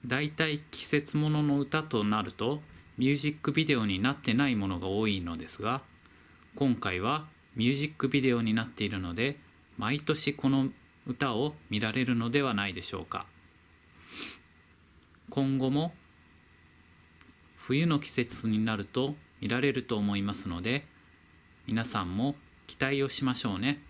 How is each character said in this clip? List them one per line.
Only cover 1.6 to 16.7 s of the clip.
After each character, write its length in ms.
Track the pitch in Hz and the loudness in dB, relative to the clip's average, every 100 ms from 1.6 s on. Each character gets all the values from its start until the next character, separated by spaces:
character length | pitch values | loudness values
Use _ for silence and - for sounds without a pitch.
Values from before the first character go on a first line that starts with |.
| 139 156 | 2 -2
と 220 | 156 113 | 0 0
な 160 | 104 107 | 2 0
る 100 | 104 | -2
と、 280 | - 117 147 - - - - | -2 -2 -2 -8 -20 -18 0
ミ 80 | 131 | 2
ュ 60 | |
ー 20 | 143 | 2
ジ 120 | 147 | 0
ッ 100 | 147 | -2
ク 120 | - | 0
ビ 120 | 143 | 0
デ 100 | 156 | 4
オ 120 | 131 107 | 4 4
に 140 | 92 | 2
な 120 | 120 | 2
っ 40 | 143 | 0
て 180 | - | 2
な 160 | 117 139 | 4 4
い 40 | |
も 140 | 113 98 | 2 0
の 100 | 90 | -2
が 80 | 95 | 0
多 220 | 101 110 | 2 2
い 140 | 95 | 0
の 120 | 85 | -2
で 140 | 82 82 | -6 -8
す 140 | - | -4
が、 180 | 107 135 - - - - - - - - | -2 -4 -6 -20 -20 -20 -20 -20 -20 0
今 180 | 139 | 2
回 260 | 117 101 90 | 2 0 -2
は 240 | 107 151 151 - - 113 | 0 -2 -6 -20 -14 0
ミ 120 | 117 | 0
ュ 20 | |
ー 40 | |
ジ 100 | 139 151 | 2 -2
ッ 80 | 151 | -2
ク 120 | 135 | 0
ビ 120 | 139 | 2
デ 140 | 131 | 4
オ 80 | 120 | 2
に 100 | 113 | 2
な 120 | 110 | 0
っ 40 | 113 | 0
て 160 | - | -4
い 60 | 104 | -4
る 80 | 101 | -2
の 160 | 87 | -4
で、 240 | 87 131 143 - - - - | -2 -2 -4 -16 -20 -18 -6
毎 220 | 104 143 | -2 -2
年 340 | 147 151 - | -2 0 0
こ 160 | 139 135 | 0 2
の 180 | 135 131 - - - - | 2 2 -4 -20 -16 -10
歌 260 | 123 139 | -2 -2
を 220 | 110 147 151 - | 0 -2 -4 -6
見 100 | 104 | -2
ら 100 | 110 | 0
れ 140 | 117 | 0
る 120 | 127 120 | 2 2
の 120 | 117 | 2
で 140 | 143 | 2
は 100 | 135 | 2
な 160 | 104 101 | 0 -2
い 60 | |
で 80 | 90 | -4
し 120 | - | -8
ょ 60 | 92 | -8
う 60 | 87 | -6
か。 180 | 95 - - - - - - - - - - - - - - - - - - - - - | -8 -10 -18 -20 -20 -20 -20 -20 -20 -18 -12 -12 -12 -20 -20 -20 -20 -20 -20 -20 -20 -6
今 260 | - 135 135 | 0 2 2
後 140 | 131 | 2
も 240 | 143 170 - - - - - - - - | 2 0 -6 -20 -20 -20 -20 -20 -20 -20